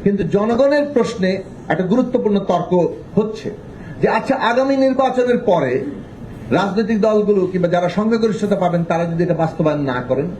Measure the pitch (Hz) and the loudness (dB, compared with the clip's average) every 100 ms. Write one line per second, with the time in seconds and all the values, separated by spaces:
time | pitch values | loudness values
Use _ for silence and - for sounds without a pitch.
0 | 190 202 165 196 220 240 277 294 285 240 | 0 0 0 0 0 2 2 2 0 0
1 | 220 - 185 190 - - - - 175 240 | -2 0 -2 -2 -8 -16 -4 -2 2 0
2 | - 240 208 202 196 175 - 180 156 - | 2 0 0 0 0 -2 2 0 0 -4
3 | - 196 214 - - - - - - - | -4 -2 -2 -6 -10 -12 -16 -16 -16 -2
4 | 208 220 226 269 214 233 269 277 269 262 | 0 0 0 -2 2 2 2 2 2 2
5 | 262 254 247 240 - 170 131 131 - - | 0 2 2 2 2 2 2 0 -2 -8
6 | - - - - - 147 196 185 214 220 | -14 -16 -14 -14 0 0 2 0 0 2
7 | 214 214 196 202 180 180 170 175 175 196 | 4 4 4 2 2 0 2 2 0 0
8 | 220 226 220 196 202 196 180 170 165 170 | 0 2 0 0 0 2 2 0 0 -2
9 | 170 165 175 165 160 - 156 147 139 123 | -2 0 0 0 -2 0 0 0 -2 -4
10 | 123 131 170 | -2 -2 -2